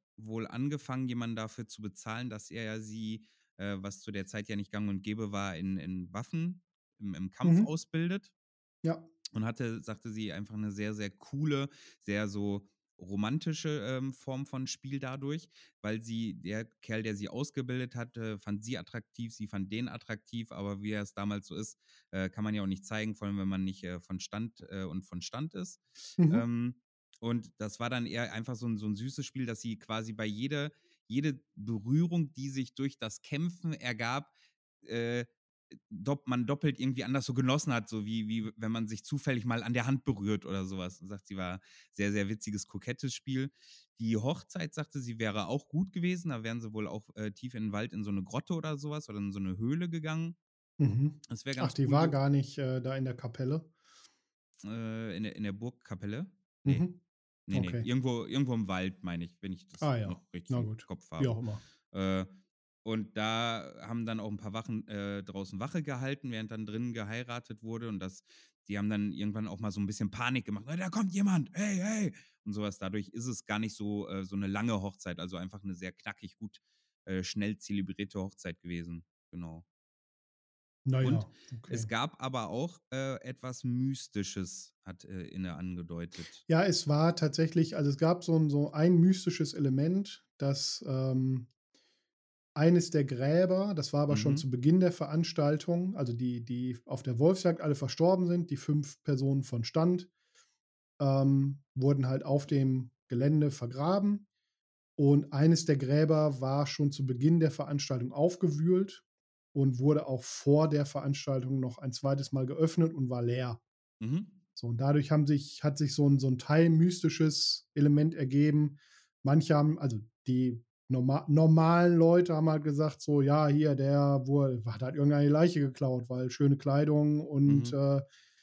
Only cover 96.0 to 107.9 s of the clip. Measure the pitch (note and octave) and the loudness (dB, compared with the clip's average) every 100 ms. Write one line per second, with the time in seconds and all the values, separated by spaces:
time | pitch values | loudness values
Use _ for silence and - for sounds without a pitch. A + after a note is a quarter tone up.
96 | C3 A#2+ B2+ A#2+ A#2 B2 B2+ A#2+ - C3 | -2 -2 -2 -4 -6 -4 -4 -6 -8 -6
97 | - A#2+ D3+ F#3+ F3+ E3 D#3 C#3+ C3+ - | -2 4 4 4 2 0 0 0 -2 2
98 | E3 F#3 F3 F3 E3+ C#3+ - D3+ C#3+ - | 4 4 2 0 -2 -4 0 0 0 -6
99 | - C3+ C3+ C#3 C3 A#2+ A2+ D#3+ E3+ F3+ | -2 0 2 0 -2 -4 -2 2 2 2
100 | F3+ _ _ _ _ _ _ _ _ - | -4 _ _ _ _ _ _ _ _ -2
101 | C#3 C3+ C3+ C#3 C#3 C#3 _ - C3 C#3 | 2 4 4 4 2 -2 _ 0 2 4
102 | B2+ C3+ - C#3+ C#3+ C#3+ C3 C3 B2+ _ | 2 0 0 0 2 2 4 2 -2 _
103 | - A#2+ C#3 D3+ D3 C#3 A#2+ C3 D#3 G3 | -6 0 4 4 4 0 -6 -2 0 2
104 | G3+ G3+ - _ _ _ _ _ _ - | 2 0 -6 _ _ _ _ _ _ 2
105 | C#3+ C#3+ - C#3 D#3 E3 - C#3+ B2+ D3 | 6 6 4 4 6 6 4 2 4 4
106 | D#3 D#3 D3+ C3 C3 C#3 C#3+ - C#3+ C#3 | 6 6 4 0 0 0 0 0 0 0
107 | C3 B2 D3 E3+ D#3+ C#3+ C#3+ C#3+ - | -2 2 6 6 4 0 -4 -2 -2